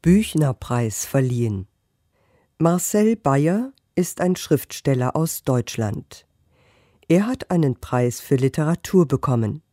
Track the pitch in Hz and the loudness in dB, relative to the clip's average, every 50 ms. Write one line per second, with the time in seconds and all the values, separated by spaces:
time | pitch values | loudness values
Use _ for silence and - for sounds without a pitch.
0 | - 165 180 208 214 - - 165 151 139 123 _ - - 123 120 120 110 104 - | 4 6 4 4 4 0 0 0 0 0 -2 _ -6 -4 -2 -2 -2 -2 -4 -6
1 | - - - 139 135 127 123 120 120 113 104 98 95 _ _ _ _ _ _ _ | -10 -2 0 0 0 0 0 0 -2 -2 -2 -6 -8 _ _ _ _ _ _ _
2 | _ _ _ _ _ _ _ _ _ _ _ _ 160 165 170 180 - - - 208 | _ _ _ _ _ _ _ _ _ _ _ _ 2 2 2 2 -2 0 0 2
3 | 214 220 226 - _ 143 135 139 147 160 180 214 247 269 - _ _ _ _ - | 2 2 0 0 _ 0 2 2 2 2 0 0 -4 -6 -10 _ _ _ _ -4
4 | 185 - - - 175 180 185 - - - 165 139 - _ - - _ 143 135 127 | -4 -4 -2 -2 0 0 0 -2 0 0 0 0 0 _ -14 -4 _ 0 0 0
5 | 123 127 - 151 160 156 - - _ - 127 123 117 - - - 110 104 110 - | 0 -2 -2 -2 -2 -2 -4 -6 _ -2 0 0 -2 -4 -6 -4 -4 -4 -4 -8
6 | - _ - - _ _ _ _ _ _ _ _ _ _ _ _ _ _ _ _ | -10 _ -20 -20 _ _ _ _ _ _ _ _ _ _ _ _ _ _ _ _
7 | _ _ 165 180 202 233 262 269 - _ 185 170 160 139 123 - - - - 123 | _ _ 2 2 2 0 -4 -6 -4 _ 0 2 2 2 0 -4 -6 -4 -2 0
8 | 123 123 120 - - - 143 127 131 135 - - 156 151 170 - - - - 185 | 0 0 -2 -4 -2 -2 0 2 2 0 0 0 -2 -2 -2 -4 -4 0 2 2
9 | 175 135 143 131 - 143 127 117 113 104 143 151 _ _ | 4 4 0 -2 0 0 0 0 0 -2 -4 -8 _ _